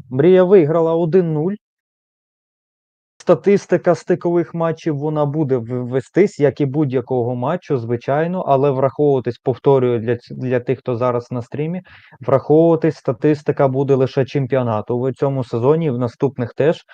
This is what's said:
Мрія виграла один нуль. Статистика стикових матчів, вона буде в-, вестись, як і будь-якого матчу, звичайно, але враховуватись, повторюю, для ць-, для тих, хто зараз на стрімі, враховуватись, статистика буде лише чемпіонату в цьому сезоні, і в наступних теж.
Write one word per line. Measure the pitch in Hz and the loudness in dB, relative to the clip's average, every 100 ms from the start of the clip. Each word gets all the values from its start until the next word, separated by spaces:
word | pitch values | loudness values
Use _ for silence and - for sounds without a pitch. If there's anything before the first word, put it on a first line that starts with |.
| - | -4
Мрія | 127 160 185 | 0 4 4
виграла | 180 202 147 165 160 165 | 6 4 4 2 0 0
один | 170 190 170 | 0 0 0
нуль. | 151 165 208 _ _ _ _ _ _ _ _ _ _ _ _ _ _ _ - | -2 -4 -6 _ _ _ _ _ _ _ _ _ _ _ _ _ _ _ -2
Статистика | - 170 190 202 - 175 180 165 | 2 2 4 2 2 0 0 0
стикових | - 180 175 175 165 | -2 -2 0 -2 -2
матчів, | 170 165 160 170 147 | -4 -4 -4 -4 -4
вона | 151 151 147 | -2 -2 -2
буде | 151 143 131 | -2 -2 -2
в-, | 113 127 | -4 -6
вестись, | 123 131 - 165 202 - | -4 -6 -2 0 0 2
як | 143 131 | 0 0
і | 143 | -2
будь-якого | 143 147 127 117 127 117 123 | -2 -2 -2 -2 -4 -2 -4
матчу, | 123 180 - 139 | -4 -6 -4 -4
звичайно, | 113 120 - 143 165 185 165 | -4 -4 -2 -2 -2 -4 0
але | 135 143 | 2 2
враховуватись, | 131 135 - 147 135 123 - | 0 -2 0 0 0 -2 -4
повторюю, | - 117 139 139 123 120 | -4 -2 2 2 2 0
для | 110 | -2
ць-, | 120 - 135 | -4 -8 -10
для | 127 123 | -4 -2
тих, | 120 123 | -2 -6
хто | - 117 | -6 -2
зараз | 127 120 120 | -2 -2 -6
на | 123 | -10
стрімі, | 117 127 156 180 - - - - | -8 -8 -8 -8 -12 -20 -20 -10
враховуватись, | - 135 - 156 170 160 160 147 | 0 0 4 4 4 2 0 -2
статистика | - 127 151 147 - 143 139 | -6 -2 0 0 -2 0 0
буде | 131 135 135 | 0 0 0
лише | 131 - 139 | 0 -2 -2
чемпіонату | 147 131 135 120 107 101 123 | -4 -2 -2 -2 -4 -4 -4
в | 131 | -4
цьому | 120 139 135 | -2 -4 -2
сезоні, | 123 120 123 160 160 | -4 0 2 2 0
і | |
в | 120 | -2
наступних | 123 - 143 - 117 | -4 -2 -4 -4 -6
теж. | - 139 170 - | 0 0 0 -8